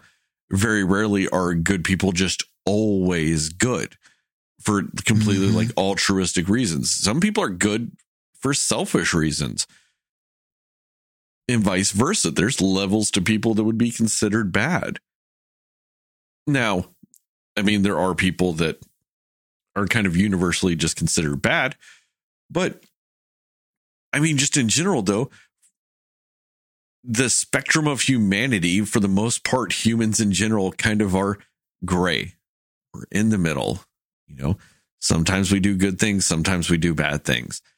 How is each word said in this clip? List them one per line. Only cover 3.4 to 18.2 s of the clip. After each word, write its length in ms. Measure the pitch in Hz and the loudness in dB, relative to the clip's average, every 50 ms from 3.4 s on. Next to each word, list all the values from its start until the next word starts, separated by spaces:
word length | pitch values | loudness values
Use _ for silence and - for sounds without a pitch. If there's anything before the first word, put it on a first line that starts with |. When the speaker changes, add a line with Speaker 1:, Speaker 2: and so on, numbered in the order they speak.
| 78 78 | -2 -4
Speaker 1:
good 480 | 82 90 117 127 120 80 52 - - _ _ _ _ _ _ _ _ _ _ _ _ - | -4 -2 -2 -2 -2 -2 -6 -8 -12 _ _ _ _ _ _ _ _ _ _ _ _ -6
for 220 | - 110 104 98 - - - - - | -2 0 0 0 -2 -4 -8 -6 -2
completely, 420 | - 110 110 107 107 98 95 98 | 0 2 2 2 2 2 2 2
Speaker 2:
Mm-hmm. 80 | 98 110 | 2 2
Speaker 1:
like, 200 | 110 110 113 - | 2 0 0 0
altruistic 680 | - 98 98 95 87 - - 98 95 92 87 - 92 82 | 0 0 0 0 0 0 0 0 0 0 0 -2 -2 0
reasons. 440 | 95 104 127 127 87 82 69 60 - | 0 0 0 0 -2 -2 -2 -2 -2
Some 280 | - - - 98 117 165 | -2 -2 -2 0 0 2
people 240 | 190 214 214 220 180 | 0 0 2 0 -2
are 60 | 117 | -2
good 480 | 90 87 101 104 104 113 120 - - - _ _ _ _ _ _ _ _ | -2 -2 0 0 0 -2 -4 -8 -12 -16 _ _ _ _ _ _ _ _
for 140 | - 135 143 | -4 -2 -2
selfish 600 | - - - 107 117 190 - - 107 82 - - | -2 -2 -2 -2 -2 -2 0 0 0 0 0 0
reasons. 520 | 82 78 76 71 73 73 60 50 - - - _ _ _ _ _ _ _ _ _ _ _ _ _ _ _ _ _ _ _ _ _ _ _ _ _ _ _ _ _ _ _ _ _ _ _ - | 2 0 0 0 -2 -4 -4 -4 -6 -8 -8 _ _ _ _ _ _ _ _ _ _ _ _ _ _ _ _ _ _ _ _ _ _ _ _ _ _ _ _ _ _ _ _ _ _ _ -2
And 120 | 123 113 | 0 2
vice 300 | 101 101 92 92 98 - | 2 2 2 2 0 2
versa. 380 | 98 101 123 160 220 - - 82 | 2 2 2 2 2 0 -2 0
There's 320 | 71 80 87 123 139 - | 0 0 0 0 2 2
levels 480 | 92 95 95 95 101 92 101 110 107 - | 2 2 2 0 0 0 0 0 0 0
to 100 | - 101 | -2 0
people 340 | 87 110 110 107 113 113 110 | 0 0 0 0 0 0 0
that 80 | 107 107 | 2 0
would 160 | 113 113 113 | 0 0 0
be 100 | 120 117 | 0 -2
considered 600 | - - 113 107 - - 110 101 101 113 107 90 | 0 -2 -2 -2 0 0 0 0 2 0 0 0
bad. 480 | 90 98 113 160 180 101 - - - - - _ _ _ _ _ _ _ _ _ _ _ _ _ _ _ _ _ _ _ _ _ _ _ _ _ _ _ _ | 0 0 0 0 -2 -2 -4 -6 -8 -10 -14 _ _ _ _ _ _ _ _ _ _ _ _ _ _ _ _ _ _ _ _ _ _ _ _ _ _ _ _
Now, 400 | 147 143 135 117 107 98 90 - - _ _ - _ _ _ _ _ _ _ _ _ _ | -2 0 0 0 0 0 -2 -4 -6 _ _ -20 _ _ _ _ _ _ _ _ _ _
I 60 | 107 98 | -2 0
mean, 180 | 104 104 101 | 2 2 2
there 160 | 95 101 90 | 2 2 2
are 160 | 78 90 92 87 | 2 0 0 0
people 400 | - | 0